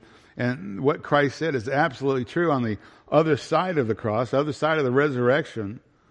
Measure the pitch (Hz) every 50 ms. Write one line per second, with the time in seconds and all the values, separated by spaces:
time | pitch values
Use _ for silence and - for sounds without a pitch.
0 | - - - - _ _ - - 123 123 127 147 175 101 98 98 139 139 - -
1 | - - 151 143 143 139 - - 156 165 147 127 104 131 139 139 147 135 127 -
2 | 135 139 135 131 123 - - 170 175 170 147 131 120 113 107 - - - - -
3 | _ - - 147 143 156 147 120 - - 160 156 180 185 180 151 127 107 110 -
4 | - 110 104 113 127 120 - 135 147 151 135 - 151 151 160 156 143 127 123 135
5 | 147 151 135 123 123 120 131 151 160 - - 120 104 98 110 139 _ _ _ _
6 | _ _